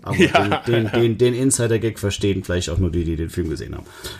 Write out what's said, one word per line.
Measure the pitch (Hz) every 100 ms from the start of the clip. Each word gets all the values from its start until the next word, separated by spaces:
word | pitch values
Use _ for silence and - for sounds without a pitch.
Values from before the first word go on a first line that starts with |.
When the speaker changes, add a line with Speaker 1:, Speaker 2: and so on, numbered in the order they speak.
Speaker 1:
Aber | - 135
Speaker 2:
Ja. | 165 170 101 143 -
Speaker 1:
den, | 117
den, | 110
den, | 120 117 107
den | 123
Insider-Gag | 120 135 127 117 113 110 -
verstehen | 101 - 101 95
vielleicht | 92 90 87
auch | 85
nur | 90
die, | 85
die | 82 80
den | 80
Film | - 80
gesehen | 73 -
haben. | 69 - - - -